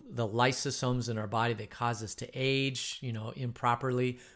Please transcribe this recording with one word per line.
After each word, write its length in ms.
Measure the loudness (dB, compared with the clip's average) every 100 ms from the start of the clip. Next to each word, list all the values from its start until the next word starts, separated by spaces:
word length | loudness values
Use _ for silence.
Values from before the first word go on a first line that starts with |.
| -8
the 200 | -2 0
lysosomes 800 | 4 4 4 -2 0 0 0 0
in 80 | -2
our 80 | 0
body 300 | 0 2 0
that 160 | -6
cause 320 | -2 -2 0
us 100 | -4 -8
to 140 | -8 -2
age, 640 | 2 2 2 -2 -6 -6
you 100 | -4
know, 200 | -4 -6
improperly. 880 | -4 -6 0 2 2 2 2 2 0 -10